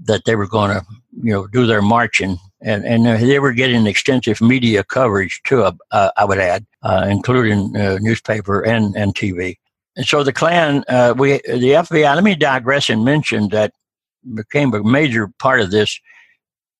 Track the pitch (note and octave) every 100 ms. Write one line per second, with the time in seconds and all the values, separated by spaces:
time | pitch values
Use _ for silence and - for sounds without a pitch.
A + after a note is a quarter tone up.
0 | - G2+ - A2+ G2 A2 G2+ G2+ - -
1 | _ - A#2 G2 G2 B2 A#2 G#2+ G2+ A#2
2 | A2+ - G2 F2+ F#2+ _ G#2+ G#2 - A#2
3 | A#2 A2 B2 C#3+ C#3 A#2+ C3 A#2+ G#2+ F#2+
4 | - C3 A#2 G2+ A2+ C3 A#2+ G2+ - C3
5 | B2+ G2 F#2 - - B2+ G2 F2 - G#2+
6 | F#2+ - G2+ G2 F2+ F#2+ - _ G#2+ F#2
7 | F#2+ G2+ - B2+ A2 G#2 G#2 A#2 G2+ F#2+
8 | G#2+ G#2+ - G#2+ G2 G2 A2 A2+ G#2 G2+
9 | G2+ - G#2 F2+ F#2 F2 _ _ _ -
10 | - D3+ C#3+ - E3 F3 D#3 C#3 - B2+
11 | A#2+ A#2+ C#3 C3+ - B2 B2+ D3+ F3 D#3
12 | D3 D3+ G#3 E3 C#3+ C3 A#2+ C#3 - A2
13 | A#2+ D3+ - A2+ G#2 G#2+ G#2+ _ _ _
14 | _ _ B2+ G#2+ G#2+ D3 C#3 G#2+ G#2 C#3
15 | D3+ A2+ G2+ - C3 B2+ F#2+ G#2 G#2 -
16 | _ - _ _ _ _ _